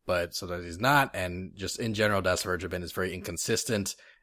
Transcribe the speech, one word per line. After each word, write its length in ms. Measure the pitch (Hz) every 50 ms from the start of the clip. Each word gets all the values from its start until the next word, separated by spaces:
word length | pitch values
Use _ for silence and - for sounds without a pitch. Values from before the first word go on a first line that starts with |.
| _
but 300 | - 90 87 87 87 -
sometimes 300 | - - 87 87 90 87
he's 120 | 87 82 87
not. 380 | 107 131 143 143 135 127 -
And 380 | 101 92 90 87 90 92 92 -
just 240 | - 95 87 - -
in 140 | 120 117 107
general, 280 | 101 107 104 104 98
Das 220 | 92 92 90 85 -
Verjabin 400 | 101 90 87 87 87 85 90 87
is 80 | 87
very 220 | - - 92 92 87
inconsistent, 840 | 92 87 - 87 82 - - 117 107 - - 120 104 98 95 - - - - - _